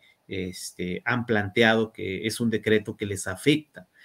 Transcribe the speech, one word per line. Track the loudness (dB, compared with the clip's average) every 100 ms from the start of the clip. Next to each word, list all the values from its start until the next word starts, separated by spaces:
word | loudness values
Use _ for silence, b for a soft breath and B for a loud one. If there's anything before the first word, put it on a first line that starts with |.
| b b -10
este, | -8 -6 -8 -14 -8 -6 -6 -4
han | -4 0
planteado | 0 0 4 6 6 0
que | -4 -8 -4 -4
es | -2
un | -2
decreto | 0 2 2 2 -8
que | -6
les | -6 -6
afecta. | -2 2 2 0 -20 -20 b